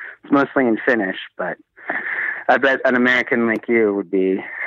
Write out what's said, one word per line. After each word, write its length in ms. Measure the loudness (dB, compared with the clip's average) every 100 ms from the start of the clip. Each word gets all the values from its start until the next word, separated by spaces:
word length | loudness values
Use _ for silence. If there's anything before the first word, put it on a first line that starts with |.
| -18 -14
It's 100 | 0
mostly 320 | 0 2 0 0
in 140 | 0
Finnish, 340 | 0 0 -2 -6 -10 -10
but 200 | -8 -10 _ -16 -8 -8 -6 -6 -6 -4 0
I 80 | 2
bet 220 | 4 2 2
an 100 | 2
American 500 | 2 2 0 0 0
like 220 | 0 0
you 260 | 2 2
would 160 | 0 -2
be 340 | 0 2 0 -4 -10